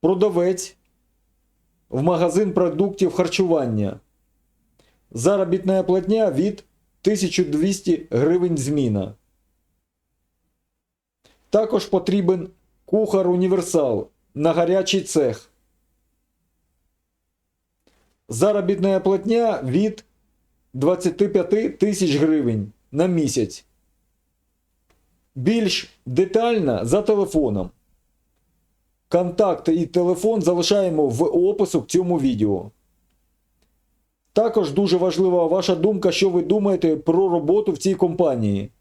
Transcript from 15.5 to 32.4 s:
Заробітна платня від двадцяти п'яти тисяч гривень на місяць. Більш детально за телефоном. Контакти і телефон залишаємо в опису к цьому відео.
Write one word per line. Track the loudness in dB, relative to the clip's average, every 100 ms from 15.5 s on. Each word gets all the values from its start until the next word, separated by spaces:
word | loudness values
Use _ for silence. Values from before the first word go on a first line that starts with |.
| _ _ _ _ _ _ _ _ _ _ _ _ _ _ _ _ _ _ _ _ _ _ _ _ _ _ _ _
Заробітна | 0 0 2 -2 -2 0 0
платня | 0 -2 0 0 0 -2
від | -2 0 -2 -4 _ _ _ _ _ _ _
двадцяти | -4 -2 0 -2 0 0
п'яти | 0 0 0 -2
тисяч | -2 -2 0 0
гривень | 2 2 2 0 -2 -6 _ _
на | -2 0
місяць. | 0 0 -2 -4 -6 _ _ _ _ _ _ _ _ _ _ _ _ _ _ _ _ _
Більш | -4 0 2 0 -2 -8 _ -4
детально | 0 2 2 2 0 0 0
за | 2 0
телефоном. | 2 0 2 0 0 -2 -6 _ _ _ _ _ _ _ _ _ _ _ _ _ _
Контакти | -2 -2 0 0 0 0
і | 0 0
телефон | 0 0 0 0 0
залишаємо | 0 0 2 2 2 0 0
в | 2
опису | 0 2 2 0 0 -2
к | -2
цьому | -2 0 0
відео. | 0 0